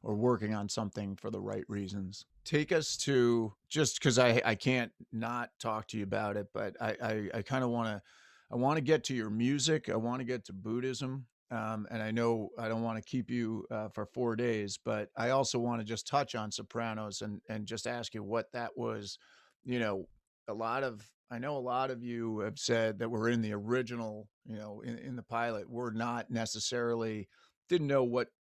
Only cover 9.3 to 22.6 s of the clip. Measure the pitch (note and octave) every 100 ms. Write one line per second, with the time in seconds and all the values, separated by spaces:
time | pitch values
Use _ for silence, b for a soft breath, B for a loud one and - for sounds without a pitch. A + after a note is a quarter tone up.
9.3 | G#2+ B2 C#3+ C#3 D#3 - A2+ A2+ B2+ B2
10.3 | B2 - F#2+ A2 A#2 C3 B2 C3 C3 B2
11.3 | _ _ A#2 A2 A2 G#2 A2+ A2 A2+ A#2
12.3 | A2+ G#2 - A2+ A2+ A#2 A2 - B2+ -
13.3 | A#2+ A2 A2+ - A2 G#2+ G#2+ G#2 B2 A#2+
14.3 | A2+ B2 A2 G2+ - - G#2+ G#2 - A#2
15.3 | C3+ B2+ B2 A#2+ A#2 G#2+ A2 - C#3+ C3+
16.3 | A#2+ G#2+ - G#2 A#2 A#2 G#2+ G#2+ G2 A2
17.3 | G#2 - A2 G#2+ A2+ A#2 A#2+ A2+ A2 G2+
18.3 | A2+ - B2 A#2 - A#2 A2 G2+ - b
19.3 | b b _ B2+ B2 A2 G2 F2 _ _
20.3 | _ - G#2+ A2+ B2+ C3+ G#2+ G#2+ _ _
21.3 | A#2+ C3+ C#3+ B2 B2+ C3 B2 A#2+ A#2 A2+
22.3 | G#2+ G#2 -